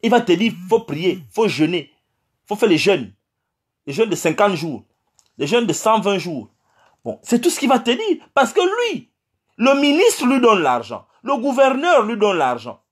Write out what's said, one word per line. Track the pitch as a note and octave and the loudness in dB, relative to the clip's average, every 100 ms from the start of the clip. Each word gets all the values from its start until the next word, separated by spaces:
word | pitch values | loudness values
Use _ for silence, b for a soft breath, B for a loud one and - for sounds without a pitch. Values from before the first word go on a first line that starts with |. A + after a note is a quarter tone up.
Il | A#3 | 4
va | A#3+ | 2
te | A#3+ | 4
dire, | F3 A3+ E3 F#3 | 2 2 -2 -2
faut | A3 | -2
prier, | A3 D3+ F3+ E3+ C#3+ | -2 -4 -2 -4 -8
faut | - A3 | -2 -2
jeûner, | C3 D#3 F3 C#3 _ _ _ _ _ _ | 0 -2 -2 -8 _ _ _ _ _ _
faut | G#3 | 0
faire | A3+ | 2
les | D#3 | 2
jeûnes. | F#3+ F#3+ G#2+ _ _ _ _ _ _ _ - | 2 0 -2 _ _ _ _ _ _ _ -12
Les | |
jeûnes | C#3 A3+ | -4 -2
de | E3+ | 0
cinquante | E3+ D3+ G#3 F3+ | -2 0 0 0
jours, | D#3+ A#2+ - _ _ _ _ _ | -8 -12 -16 _ _ _ _ _
les | C#3+ | -2
jeûnes | A#3 A#3 | -2 0
de | |
cent | D3 A3 A3 | -2 0 0
vingt | F#3+ G3 | 0 -4
jours. | E3 D3 G2 _ _ _ _ _ | -4 -10 -12 _ _ _ _ _
Bon, | - G#2+ | -12 -12
c'est | - A#3 | -2 0
tout | E4+ | 0
ce | - | -2
qu'il | C4+ | 0
va | B3 | 0
te | A#3+ | 0
dire. | B3 A4 F4+ _ | -4 -2 -4 _
Parce | - B3 | 0 0
que | F#4 | 2
lui, | F4+ A4 A#4+ C#4 - _ _ _ _ _ | 0 -2 -4 -6 -12 _ _ _ _ _
le | B3 C#4 | 0 2
ministre | C#4+ D4 A4+ - B3+ | 2 4 2 2 0
lui | C4+ | 2
donne | A#3+ G3+ | 4 4
l'argent. | D3 B2 A2 A2 _ _ | 2 -2 -4 -14 _ _
Le | - C#4 | -6 -4
gouverneur | B3+ B3 C4+ B3+ E4 D#4+ G#3+ | -2 2 2 2 2 2 2
lui | A#3 | 0
donne | G#3 F3+ | 0 0
l'argent. | C3+ A#2+ A#2 G2+ _ | -2 -2 -10 -18 _